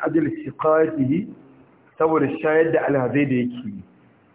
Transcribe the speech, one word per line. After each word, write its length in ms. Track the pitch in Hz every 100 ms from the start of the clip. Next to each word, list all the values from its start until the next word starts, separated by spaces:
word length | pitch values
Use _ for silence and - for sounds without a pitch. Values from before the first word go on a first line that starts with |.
ajli 400 | 165 160 147 -
siqatihi, 840 | - - 160 156 165 160 127 170 - - - - _ _ _ -
saboda 300 | 160 156 139 -
shayar 300 | 156 156 160
da 80 | 156 135
alhazai 380 | 143 123 139 135
da 80 |
yake 320 | 123 120 120 113
yi. 160 | 98 - _ _ _ _